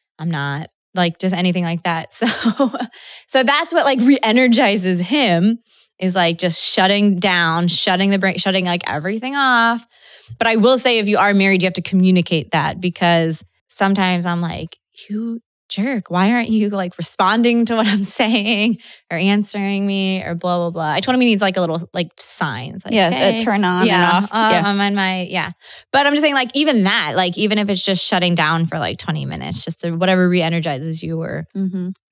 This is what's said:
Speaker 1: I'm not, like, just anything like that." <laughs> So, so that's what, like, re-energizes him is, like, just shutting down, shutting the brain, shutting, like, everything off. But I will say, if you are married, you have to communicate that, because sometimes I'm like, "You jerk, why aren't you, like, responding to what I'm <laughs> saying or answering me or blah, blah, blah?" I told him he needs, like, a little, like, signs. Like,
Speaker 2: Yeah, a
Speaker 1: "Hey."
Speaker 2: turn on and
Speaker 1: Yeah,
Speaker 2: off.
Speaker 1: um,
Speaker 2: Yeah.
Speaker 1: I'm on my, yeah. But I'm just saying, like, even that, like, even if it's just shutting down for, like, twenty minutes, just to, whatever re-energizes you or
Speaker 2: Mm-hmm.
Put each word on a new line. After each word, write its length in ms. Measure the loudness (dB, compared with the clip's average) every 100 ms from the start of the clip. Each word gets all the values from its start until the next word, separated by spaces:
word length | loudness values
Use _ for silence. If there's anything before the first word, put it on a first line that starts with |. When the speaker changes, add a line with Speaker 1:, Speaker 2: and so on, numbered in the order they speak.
| _ -10
Speaker 1:
I'm 120 | -6
not, 380 | -4 -4 -6 -10 _ _ -2
like, 240 | -2 0
just 160 | -2 0
anything 280 | -2 -2
like 200 | -2 -4
that." 280 | -4 -4 -6
<laughs> 40 | -2
So, 540 | -2 0 -2 0 0 -2 -10 -12 -20 -20 -2
so 160 | 0
that's 300 | 2 0 0
what, 120 | 0 2
like, 140 | 4
re-energizes 1000 | 4 4 4 4 4 4 4 2 0 0
him 580 | 0 0 2 2 2 0 _ -20 _ -6
is, 160 | -4 0
like, 240 | 0 0
just 240 | -2 0
shutting 560 | 2 2 2 4 2 2
down, 480 | 0 2 2 0 0
shutting 420 | 0 0 2 2
the 80 | 2
brain, 200 | 0 -2
shutting, 260 | -2 0 0
like, 240 | -2 -4
everything 460 | -6 -6 -6 -6 -2
off. 500 | 2 2 2 0 -6 _ -20 -20 -16 -4
But 80 | 0
I 80 | 4
will 220 | 4 4
say, 180 | 4 2
if 100 | 2
you 100 | 2
are 140 | 4
married, 280 | 4 2 2
you 60 | 0
have 60 |
to 80 | -2
communicate 680 | -2 2 4 4 2 -2 -2
that, 300 | -2 -2 -4
because 600 | -6 -2 2 2 0 -4 -10 _ -12
sometimes 580 | -2 0 2 0 0 -2
I'm 160 | -4
like, 360 | -4 -6 -12 -16 _ -20 -10
"You 320 | -8 -6 -8 -12 _ -10
jerk, 400 | -4 -4 -4 -4
why 220 | 0 2
aren't 180 | 2 0
you, 200 | 0 0
like, 280 | -2 -6 -6
responding 680 | -6 0 2 2 2 2 2
to 100 | 0
what 100 | 0
I'm 160 | 0
<laughs> 180 | 0 0
saying 560 | 2 0 0 0 0 -2 -6 -20 -8
or 60 | -2
answering 680 | 2 2 0 -4 -4 -2 -2
me 380 | -2 0 -2
or 100 | -4 -6
blah, 220 | -2 -2
blah, 120 | -2
blah?" 220 | -4 -2
I 60 | -2
told 120 | 0 2
him 60 |
he 60 | 2
needs, 140 | 2
like, 160 | 2 0
a 40 |
little, 280 | -2 -2 -6
like, 180 | -6 -6 -6
signs. 680 | -4 -2 -4 -6 -10 -12 -2
Like, 80 |
Speaker 2:
Yeah, 160 | 2 2
a 20 |
Speaker 1:
"Hey." 320 | 2 2 2
Speaker 2:
turn 220 | 0 0 2
on 140 | 2
and 60 | 2
Speaker 1:
Yeah, 240 | 4 4 2
Speaker 2:
off. 60 | 0
Speaker 1:
um, 200 | 0 2
Speaker 2:
Yeah. 100 | 2 2
Speaker 1:
I'm 140 | 0
on 160 | 0 0
my, 280 | -2 -2 -4
yeah. 220 | -6 -6 -10 -20 -20 -2
But 140 | 2 2
I'm 60 |
just 80 | 2
saying, 140 | 2 2
like, 160 | 0 2
even 280 | 2 2 2
that, 280 | 0 0 0
like, 200 | 0 0
even 200 | 0 0
if 120 | 0
it's 140 | 0
just 220 | 0 0 0
shutting 300 | 0 2 2
down 300 | 2 0 -2
for, 120 | -2
like, 180 | -4 -4
twenty 260 | -6 -6 -6
minutes, 400 | -8 -6 -4 -4
just 160 | -4
to, 100 | -6
whatever 380 | -2 2 2 4
re-energizes 760 | 2 0 -2 -2 -4 -6 -8
you 160 | -6 -6
or 240 | -6 -8 -8 -6
Speaker 2:
Mm-hmm. 340 | -4 -4 -6 -10 _